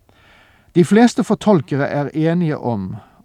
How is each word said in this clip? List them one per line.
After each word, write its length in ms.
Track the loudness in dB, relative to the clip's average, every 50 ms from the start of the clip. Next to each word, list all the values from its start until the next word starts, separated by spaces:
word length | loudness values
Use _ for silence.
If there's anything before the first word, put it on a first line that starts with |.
| _ _ _ _ _ _ _ _ _ _ _ _ _ _ _
De 100 | 2 2
fleste 400 | 4 4 4 4 4 2 -2 -2
fortolkere 640 | -2 -4 -2 2 2 2 2 0 -2 -4 -4 -4
er 240 | -4 -4 -4 -6 -4 -4
enige 440 | -2 -2 0 0 0 -2 -2 -4 -4
om 380 | -4 -4 -4 -4 -6 -8 -10 -14 -16 _ _ _